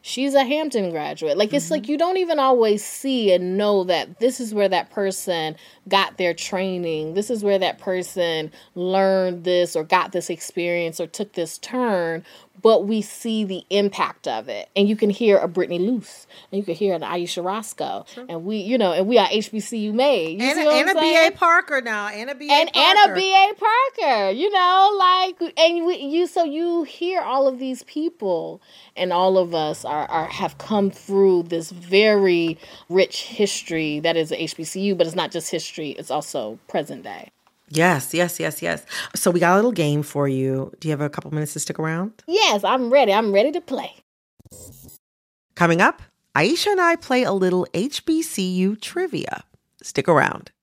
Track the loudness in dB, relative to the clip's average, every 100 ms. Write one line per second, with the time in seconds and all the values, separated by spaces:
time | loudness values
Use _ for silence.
0 | -10 -4 2 4 4 0 -2 -2 -2 -4
1 | -6 -4 -2 0 2 0 -2 -4 -4 -2
2 | 0 0 0 2 4 4 4 2 -2 -8
3 | -4 0 2 2 2 0 2 2 2 0
4 | -2 -2 -2 -2 -6 0 2 0 -2 -4
5 | -4 -4 -4 -4 -4 -8 -20 _ 0 0
6 | 0 -2 -2 -2 -6 -4 -4 -4 -4 -4
7 | -4 -4 -4 -2 0 0 0 -4 -6 -4
8 | -4 -4 -2 -2 -6 -14 _ -6 -2 2
9 | 2 2 0 -4 0 2 2 -2 0 0
10 | 0 -6 -6 -10 -8 -6 -4 -2 -4 -6
11 | -10 -8 -8 -6 -8 -8 -8 -4 0 0
12 | -2 -6 -10 -20 _ 0 4 4 2 -2
13 | -4 -10 -6 -4 -4 -6 -2 0 0 -2
14 | -4 -4 -6 -6 -6 -10 -6 0 0 2
15 | 0 2 4 4 4 -2 -2 -2 -2 -4
16 | -6 -20 -20 -20 -10 -8 -6 -4 -2 -2
17 | -4 -6 -6 -6 -4 -6 -8 -10 -8 -8
18 | -12 -18 -12 -10 -6 -6 -2 2 2 2
19 | 4 4 4 0 -2 -8 -6 -6 -4 0
20 | 2 2 -2 -2 -2 2 4 4 4 2
21 | 4 4 4 4 4 4 2 -6 -4 -6
22 | -6 -8 -12 -10 2 2 4 4 6 8
23 | 6 4 4 6 6 4 2 2 2 0
24 | 0 2 0 0 0 4 4 6 4 6
25 | 4 4 0 -4 -6 4 4 4 -2 -2
26 | -2 0 0 0 -2 -2 -2 -2 -4 -6
27 | -4 -4 -2 2 2 0 -8 -8 -10 -6
28 | -6 _ -4 -2 -4 -14 _ -20 -20 -6
29 | -2 2 4 4 2 -2 -4 -6 -6 -6
30 | -2 -4 -4 -6 -6 -8 -2 0 0 -4
31 | -2 4 6 4 0 -6 -6 -16 0 4
32 | 6 4 4 2 0 -4 -14 -20 -2 2
33 | 2 -2 -12 -2 -2 -2 -6 -4 -2 -2
34 | 0 0 -2 -4 -6 -8 -10 -4 -2 0
35 | 0 0 -4 -6 -6 -8 -8 -10 -10 -10
36 | -6 -6 -4 -8 -8 -12 -6 -6 -6 -12
37 | -14 -16 -18 _ _ _ _ 2 2 2
38 | -2 -2 -2 -2 -6 -4 -6 -6 -8 -14
39 | -10 -2 0 2 4 4 2 0 0 0
40 | -2 -2 -2 0 -2 -2 -6 -8 -6 -4
41 | -4 -6 -6 -6 -6 -8 -8 -6 -4 -4
42 | -6 -10 -4 2 2 2 0 0 2 4
43 | 4 4 2 2 2 -2 -6 -8 -8 -16
44 | _ _ _ _ -20 -20 -20 -20 -20 -20
45 | _ _ _ _ _ 0 2 4 2 0
46 | -18 _ _ 0 2 2 0 2 2 0
47 | 0 0 0 0 2 0 -2 -4 -4 -4
48 | -2 -2 -2 -4 -2 0 0 -2 -8 -6
49 | -4 -6 -8 -10 -14 _ _ _ -6 -4
50 | 2 2 2 -2 -16 _